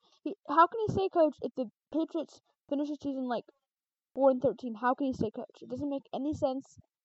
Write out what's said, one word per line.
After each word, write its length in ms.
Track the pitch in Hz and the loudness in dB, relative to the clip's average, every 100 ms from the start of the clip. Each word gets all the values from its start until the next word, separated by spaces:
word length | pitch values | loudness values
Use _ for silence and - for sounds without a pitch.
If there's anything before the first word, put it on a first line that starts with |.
| _ _ | _ _
he, 100 | 302 - - | -10 -10 -2
how 180 | 320 349 | 4 4
can 140 | 453 427 | 2 -2
he 60 | |
stay 160 | 392 381 | 0 0
coach 280 | 349 311 - | 4 4 2
if 100 | 254 - | -8 -6
the 100 | 220 _ _ | -8 _ _
Patriots 480 | 302 320 320 262 - _ _ - | -4 -2 -4 -8 -14 _ _ -6
finish 200 | 277 294 | -4 -4
the 80 | 294 | -6
season, 280 | 285 269 254 | -6 -6 -4
like, 160 | 226 - _ _ _ _ _ _ | -4 -6 _ _ _ _ _ _
four 160 | 254 269 | 4 4
and 120 | 254 | 6
thirteen? 320 | 254 - 247 | 2 0 -8
How 200 | 214 247 | -2 -2
can 120 | 269 269 | 0 -2
he 60 | |
stay 180 | - 214 | 0 -4
coach? 320 | 247 - - | -4 -12 -14
It 80 | - | -12
doesn't 180 | 247 285 | -6 -4
make 140 | 277 - | -4 -4
any 220 | 233 285 | -4 -2
sense. 440 | 294 277 262 - - _ _ | 0 0 -2 -8 -20 _ _